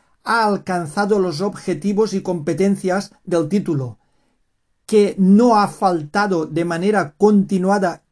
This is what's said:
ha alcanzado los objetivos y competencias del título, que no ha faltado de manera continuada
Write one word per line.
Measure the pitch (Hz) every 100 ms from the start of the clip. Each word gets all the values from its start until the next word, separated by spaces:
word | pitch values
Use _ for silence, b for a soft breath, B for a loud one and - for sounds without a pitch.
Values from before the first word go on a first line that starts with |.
| B _
ha | - 226
alcanzado | 214 202 - 180 160 175 202 208
los | 185 147
objetivos | 202 - - 165 196 202 214
y | 190
competencias | 190 180 151 156 196 196 185 185 196 _
del | - 175 151
título, | 202 156 147 123 110 _ _ _ _ _ _ _ _
que | - 214 202 -
no | 185 202 240 214
ha | 202
faltado | - 196 175 147 202 208 180
de | 156 151 170
manera | 165 190 208 151 -
continuada | 208 208 180 196 185 202 185 - _